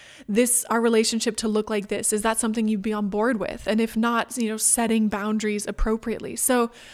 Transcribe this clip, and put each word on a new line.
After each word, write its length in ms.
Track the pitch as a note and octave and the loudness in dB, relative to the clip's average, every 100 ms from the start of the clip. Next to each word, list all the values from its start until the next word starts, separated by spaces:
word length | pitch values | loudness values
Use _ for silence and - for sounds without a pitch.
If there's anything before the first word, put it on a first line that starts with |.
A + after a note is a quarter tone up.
| - - - | -20 -16 0
this, 380 | G#3 B3 - - | 2 4 2 0
our 100 | A3+ | 2
relationship 560 | A#3 A3+ A3+ A3+ A#3 A3 | 4 4 2 0 -2 -2
to 100 | A3+ | 0
look 200 | G#3+ G#3+ | 0 0
like 200 | G#3+ G3+ | -4 -2
this. 260 | G#3 - | -2 0
Is 80 | G#3+ | 0
that 180 | A3 A3 | 0 0
something 280 | A3+ A3+ G#3+ | 0 0 0
you'd 120 | G#3 | 0
be 140 | G#3+ | -2
on 160 | G#3 G3+ | -2 -2
board 280 | G#3 A3+ A3 | 0 0 0
with?" 280 | - - - | -4 -4 0
And 120 | A3 | 0
if 160 | A3+ | 2
not, 440 | A3 A#3 A#3 - B3 | 0 0 0 -2 -2
you 100 | A3 | -2
know, 80 | A3 | 0
setting 520 | - - A3+ A3+ G#3+ | 0 2 2 2 2
boundaries 580 | G3+ G#3 G#3+ G#3+ G#3 - | -2 -2 -2 -2 -2 -4
appropriately. 720 | G#3 A3 A3+ A3+ G#3 - - | -2 0 0 -4 -6 -8 -4
So 340 | - B3 A#3 - - | 0 2 0 -4 -20